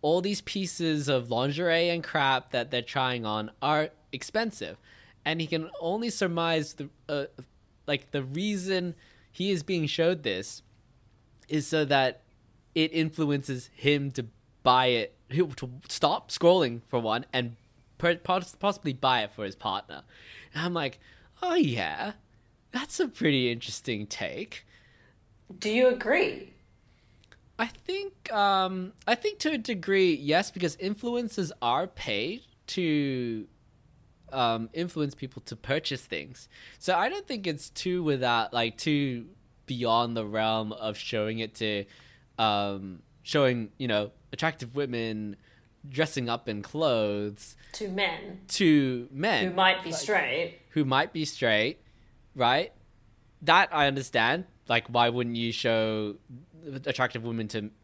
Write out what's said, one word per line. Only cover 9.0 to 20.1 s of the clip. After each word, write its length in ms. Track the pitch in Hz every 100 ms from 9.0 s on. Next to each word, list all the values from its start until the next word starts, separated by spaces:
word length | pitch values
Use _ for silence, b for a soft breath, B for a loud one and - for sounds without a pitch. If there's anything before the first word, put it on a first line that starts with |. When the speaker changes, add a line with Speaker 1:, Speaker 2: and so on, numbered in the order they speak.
| b b b
Speaker 1:
he 200 | - 190
is 100 | 185
being 240 | 147 180 151
showed 360 | - 165 180
this 380 | 139 92 101 - _ _ _ _ _ _ _ _ -
is 180 | 151 -
so 180 | 160
that 380 | 147 139 131 - _ _ _ _ _
it 180 | - 160
influences 760 | 165 160 156 151 143 135 127 -
him 360 | - 139 147 139
to 140 | 131 117 _ _ _
buy 220 | 127 127 127
it, 280 | 117 107 _ _
to 400 | 135 170 131 127 127 -
stop 420 | - 151 196 -
scrolling 500 | - 170 185 139 117 -
for 100 | 123
one, 260 | 113 113 -
and 220 | 131 120 117 _ _ _ _
per-, 180 | 170 170
poss-, 400 | - 185 180 -
possibly 360 | 196 202 160
buy 280 | 127 131 123
it 80 | 104
for 120 | -
his 100 | 101
partner. 480 | 98 110 95 - 71 -